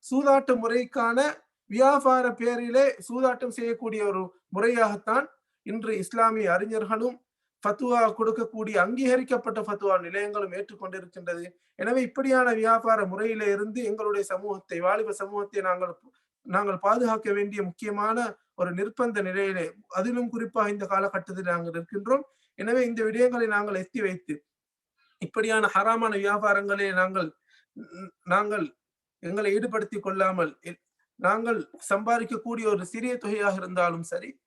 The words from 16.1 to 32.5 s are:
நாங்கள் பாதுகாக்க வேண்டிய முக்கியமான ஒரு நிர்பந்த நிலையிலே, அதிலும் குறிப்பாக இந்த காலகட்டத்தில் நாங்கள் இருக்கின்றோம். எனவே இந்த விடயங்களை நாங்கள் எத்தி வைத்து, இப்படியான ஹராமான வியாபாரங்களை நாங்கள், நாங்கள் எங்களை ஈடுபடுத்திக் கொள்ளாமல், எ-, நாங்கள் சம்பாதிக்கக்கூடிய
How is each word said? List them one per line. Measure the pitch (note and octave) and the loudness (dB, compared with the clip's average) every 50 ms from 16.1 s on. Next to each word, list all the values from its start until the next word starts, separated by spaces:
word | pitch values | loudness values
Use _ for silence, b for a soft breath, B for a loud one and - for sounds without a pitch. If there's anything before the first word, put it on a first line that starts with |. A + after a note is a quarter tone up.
| _ _ _ _ _ _ _ | _ _ _ _ _ _ _
நாங்கள் | - F3 F#3+ G#3 G3+ F#3+ F3 | -4 -2 -2 0 0 -2 0
பாதுகாக்க | - G3 A3 A#3+ B3 A#3 A3 A3 A3 A3 G3+ | 2 2 2 4 2 0 0 0 0 -2 0
வேண்டிய | G3+ G3+ G3+ G3+ G#3 G3 | 0 0 -2 -2 -4 -6
முக்கியமான | F3+ F3 _ - G#3+ G#3 G#3 G#3 G#3+ A3+ A#3 A#3+ A3 G3 _ _ _ _ | -6 -6 _ -8 -6 -4 -2 -2 -2 0 0 -2 -4 -6 _ _ _ _
ஒரு | - F3+ F3+ | -4 -4 -4
நிர்பந்த | F3 F3+ G3 G#3 A3+ - B3+ A#3+ A3+ G#3 G3 | -2 -4 -4 -6 -2 -2 -2 0 0 -2 -2
நிலையிலே, | F#3 F#3 G3 G3 G3 F#3+ F#3 E3 - - - - _ | -2 -2 -2 -2 -2 -2 -2 -4 -6 -8 -14 -20 _
அதிலும் | - F#3 F#3+ A#3 B3 B3 B3 A#3 | -4 -2 -2 0 0 -2 -2 -4
குறிப்பாக | - A#3 A3+ - - A3+ G#3 G#3 | -4 -6 -6 -4 0 0 0 0
இந்த | G#3 G3+ G3 | 0 -4 -4
காலகட்டத்தில் | F#3 G3 F#3+ G3 G3+ - F#3+ F#3 - F#3+ F3+ F#3+ F3+ F3 | -2 0 0 0 0 -2 -4 -6 -6 -10 -6 -2 -2 -2
நாங்கள் | E3+ E3+ E3+ E3 | -2 -2 -4 -6
இருக்கின்றோம். | E3+ E3+ - - G3+ G3+ A3+ C4 C#4 D4 - _ _ _ _ _ - | -8 -8 -6 -8 -8 -2 0 0 0 0 -4 _ _ _ _ _ -8
எனவே | F#3+ A3 A#3 B3+ B3+ | -4 0 2 2 2
இந்த | A#3+ A#3 A3 A3 | 0 0 -2 -2
விடயங்களை | A3 G#3+ A#3 B3 B3+ B3 A#3+ A#3 | -2 2 2 2 2 4 2 0
நாங்கள் | A3 G#3 G3+ G#3 G#3 G3+ F#3 F#3 | 0 0 0 0 0 -4 -4 -6
எத்தி | - _ B3 | -6 _ -2
வைத்து, | G#3+ F#3+ F#3 F3+ - - D3+ D3 _ _ _ _ _ _ _ _ _ _ _ _ _ _ _ _ - | -2 -2 -2 -4 -6 -8 -8 -8 _ _ _ _ _ _ _ _ _ _ _ _ _ _ _ _ -14
இப்படியான | E3 _ A#3 G#3+ A3+ A3 A3 G#3 | -8 _ -2 0 2 2 2 2
ஹராமான | G3+ - F#3+ G3+ A3 A3+ A#3 A3+ A3 G#3 | 2 2 2 4 4 2 2 2 0 0
வியாபாரங்களை | G3+ G3 G3+ G#3 G#3 G3+ G#3 G3+ G3+ G3+ G3+ G3+ G3 G3 G3 F#3+ | 0 0 0 0 2 2 2 2 2 2 -2 -2 0 0 0 2
நாங்கள், | F3+ F#3 F#3 F#3+ F#3+ F3 D#3+ - _ b b b b b b _ - - - E3+ F3 F#3+ F#3 _ _ _ | 2 0 2 0 -2 -4 -4 -6 _ b b b b b b _ -20 -20 -18 -16 -16 -16 -16 _ _ _
நாங்கள் | E3+ F3 G3 G#3 G#3 G#3 G#3 E3+ C#3+ - _ _ _ _ _ _ _ _ _ - | 0 2 2 2 2 -2 -2 -4 -4 -8 _ _ _ _ _ _ _ _ _ -10
எங்களை | E3+ F3+ G3+ G#3+ G3+ G3 | -6 -4 -2 0 0 0
ஈடுபடுத்திக் | G#3 - - G3 A3 G3+ G#3 - G#3 G3+ | 0 0 0 -2 -2 -4 -4 -8 -6 -6
கொள்ளாமல், | F#3+ F#3 F#3+ F#3+ F#3+ F#3 F#3 E3 D#3 C#3+ _ _ | -4 0 0 0 0 2 0 -2 -2 -2 _ _
எ-, | - - _ _ _ _ _ _ _ _ _ | -16 -16 _ _ _ _ _ _ _ _ _
நாங்கள் | - F3+ G3+ A3 A3+ A#3 A#3 G#3+ D#3+ - _ - - - | 0 0 0 2 0 0 -2 -2 -2 -8 _ -18 -4 -2
சம்பாதிக்கக்கூடிய | G3+ G3 A3 A3 A#3 A#3+ A3+ - B3 A3 - A#3 | -2 0 2 2 0 0 0 -2 -6 -8 -6 -6